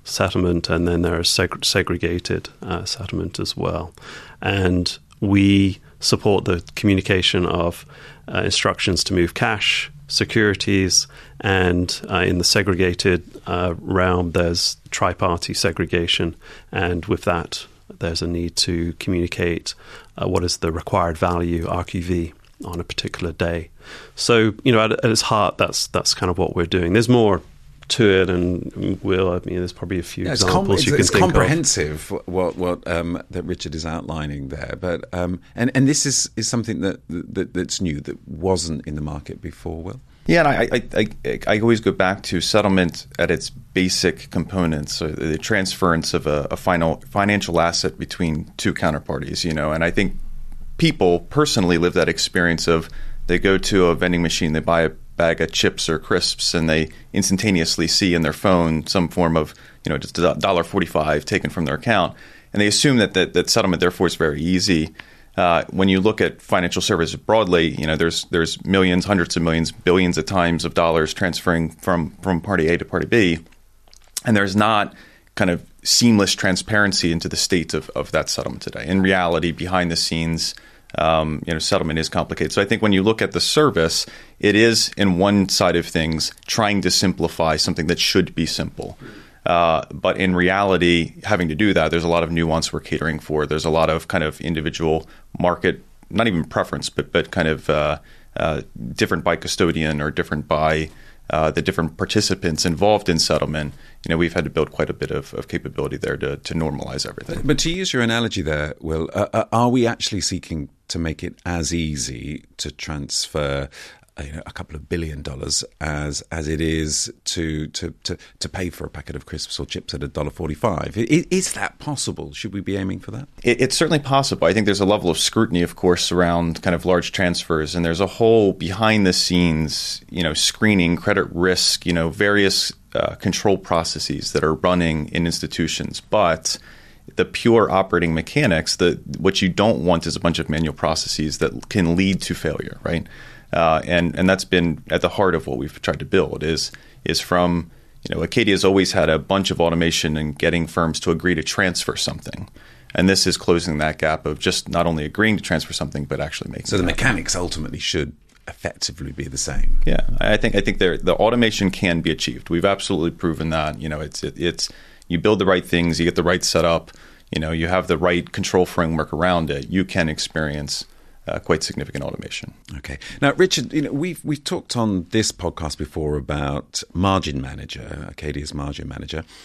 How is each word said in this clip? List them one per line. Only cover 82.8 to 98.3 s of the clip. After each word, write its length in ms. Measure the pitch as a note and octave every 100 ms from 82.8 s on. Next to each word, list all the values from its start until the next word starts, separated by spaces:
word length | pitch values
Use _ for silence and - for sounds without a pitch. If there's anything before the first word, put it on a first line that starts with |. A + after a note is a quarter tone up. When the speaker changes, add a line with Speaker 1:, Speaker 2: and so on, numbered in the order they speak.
Speaker 3:
when 120 | G#2+
you 100 | F#2+
look 180 | G2+ A2
at 120 | G2
the 80 | F2
service, 680 | - D3+ D3 - E2 - - - - -
it 160 | G#2
is, 380 | G#2 A#2 A2 - -
in 220 | G2+ F2
one 300 | G2+ G#2 F#2
side 260 | - F#2
of 100 | E2+
things, 480 | - E2 D#2+ D#2+ - - -
trying 340 | - G#2 G2+
to 80 | F2+
simplify 640 | - F#2+ - E2 - E2 D2+
something 320 | - D#2+ D#2+
that 100 | E2
should 380 | - F#2+ E2 -
be 100 | D#2+
simple. 500 | - D#2+ - - - - - - -
Uh, 400 | - E2+ E2+ D#2 -
but 240 | D2+ F#2 -
in 200 | F#2+ F2+
reality, 840 | F2+ F#2+ G2+ F2 F2 E2+ D#2+ -
having 240 | - G2+ E2+
to 60 |
do 200 | D#2 G#2
that, 160 | F2 D#2
there's 140 | E2+
a 40 | E2+
lot 140 | E2+
of 80 | E2
nuance 420 | E2 E2 D#2+ -
we're 80 | D2
catering 380 | - D2+ D#2+ D2+
for. 260 | - D2+
There's 200 | D2 D#2
a 60 | D#2+
lot 200 | D#2+ D#2+
of 180 | D#2+ -
kind 160 | F#2
of 160 | D#2 -
individual 680 | E2 D#2+ D#2 - D#2+ D#2+ - - - -
market, 440 | F2 E2+ F2+ - - - -
not 180 | G2 A#2
even 160 | E2+
preference, 440 | - G#2 - D2+ -
but, 240 | - -
but 180 | E2+ D2+
kind 180 | F2+ D#2+
of, 200 | D2 -
uh, 300 | D2+ D2+ D2+ - - -